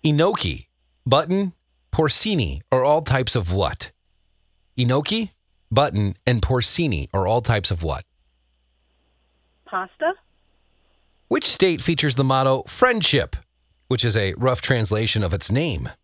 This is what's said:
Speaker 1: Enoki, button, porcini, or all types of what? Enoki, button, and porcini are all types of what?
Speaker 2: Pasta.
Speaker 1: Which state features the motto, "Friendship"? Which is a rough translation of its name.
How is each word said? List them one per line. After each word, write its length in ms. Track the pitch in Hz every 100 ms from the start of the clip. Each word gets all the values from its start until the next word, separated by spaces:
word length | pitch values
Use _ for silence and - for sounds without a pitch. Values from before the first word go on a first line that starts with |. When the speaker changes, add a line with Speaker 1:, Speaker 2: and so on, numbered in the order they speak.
Speaker 1:
Enoki, 600 | 156 147 175 214 - 71 - _ _ _ -
button, 480 | 135 160 190 196 - _ _ _
porcini, 680 | - 156 - 214 190 87 69 -
or 140 | 131
all 160 | 135 151
types 320 | 151 131 123
of 180 | 120 85
what? 400 | 95 90 - - _ _ _ _ _ _ _ _ -
Enoki, 520 | 120 131 143 220 214 _ _ _ _
button, 460 | 117 143 101 101 92 -
and 160 | 120
porcini 680 | - 131 123 - 165 82 69
are 120 | 98 95
all 140 | 117
types 300 | 117 110 -
of 120 | 87
what? 220 | 80 67 - _ _ _ _ _ _ _ _ _ _ _ _ _ _ _
Speaker 2:
Pasta. 480 | - 190 185 _ 320 381 _ _ _ _ _ _ _ _ _ _ _
Speaker 1:
Which 180 | 294 -
state 340 | - 190 160
features 340 | - 165 151 127
the 80 |
motto, 400 | 135 131 135 131 -
"Friendship"? 680 | - 254 233 170 143 80 - _ _ _ _ _
Which 100 | 123
is 120 | 120 110
a 180 | 95
rough 260 | - 127 123
translation 600 | - 127 104 107 110 107
of 100 | 95
its 200 | 80 -
name. 360 | 120 165 90 62 -